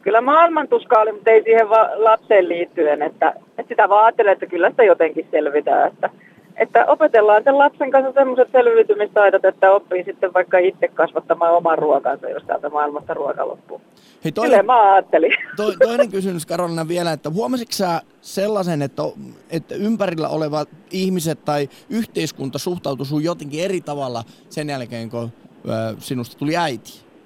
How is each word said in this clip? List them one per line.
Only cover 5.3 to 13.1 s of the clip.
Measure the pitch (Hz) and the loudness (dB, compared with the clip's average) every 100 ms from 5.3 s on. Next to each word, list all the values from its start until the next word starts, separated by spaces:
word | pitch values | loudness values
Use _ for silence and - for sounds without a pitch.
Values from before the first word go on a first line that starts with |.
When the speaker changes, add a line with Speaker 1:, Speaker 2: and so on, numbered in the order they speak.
Speaker 1:
selvitään, | 156 151 147 147 143 143 | -2 0 -2 0 0 0
että, | - - _ _ _ _ - | -2 -10 _ _ _ _ -6
että | - 233 - | 0 2 2
opetellaan | 302 311 - 214 214 | 2 2 4 4 4
sen | 247 277 | 4 4
lapsen | 285 _ 277 | 2 _ 0
kanssa | 269 262 | 0 2
semmoiset | 269 262 254 247 | 2 2 2 2
selviytymistaidot, | 254 240 226 214 208 208 214 202 190 190 | 4 4 4 2 0 0 2 4 4 0
että | 185 190 | 2 4
oppii | 196 - 185 | 4 0 -8
sitten | 180 180 185 | -8 -6 -2
vaikka | 180 180 185 | -2 0 2
itse | 185 190 175 | 0 -2 -6
kasvattamaan | - 165 160 - 165 170 | -2 -4 -4 -6 -2 2
oman | 170 170 160 | 2 2 0
ruokansa, | 151 139 131 139 - | 0 0 -2 -8 -10
jos | - | -12
täältä | - 147 147 | -8 -8 -6
maailmasta | 147 147 147 147 | -4 -4 -6 -10